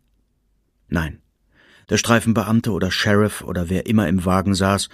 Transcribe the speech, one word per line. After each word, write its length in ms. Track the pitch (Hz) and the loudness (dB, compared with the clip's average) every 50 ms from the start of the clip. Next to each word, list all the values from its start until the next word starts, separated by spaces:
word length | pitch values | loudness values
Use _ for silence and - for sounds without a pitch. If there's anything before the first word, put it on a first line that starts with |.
| _ _ _ _ _ _ _ _ _ _ _ _ _ _ _ _ _ | _ _ _ _ _ _ _ _ _ _ _ _ _ _ _ _ _
Nein. 340 | _ - 85 80 76 - - _ _ _ _ _ _ _ _ _ _ _ _ _ - | _ -4 -4 -4 -4 -8 -14 _ _ _ _ _ _ _ _ _ _ _ _ _ -2
Der 80 | - | -2
Streifenbeamte 720 | - - - 117 113 101 113 104 113 98 104 113 117 - 120 | -2 2 4 4 4 4 2 0 0 0 0 0 0 0 0
oder 200 | 95 85 92 92 | -2 -2 -2 -2
Sheriff 500 | - - - 107 104 101 107 101 - - | -2 -2 0 0 2 2 2 0 -2 -8
oder 280 | - - 90 90 87 82 | -10 -6 -6 -4 -2 -2
wer 180 | 92 90 - | -2 -2 -2
immer 200 | - 113 107 104 | 0 0 0 2
im 180 | 76 95 92 85 | 2 0 0 0
Wagen 300 | 95 92 95 87 101 98 | 2 0 2 2 0 0
saß, 340 | 87 95 95 101 95 - - | 0 2 0 0 0 -2 -8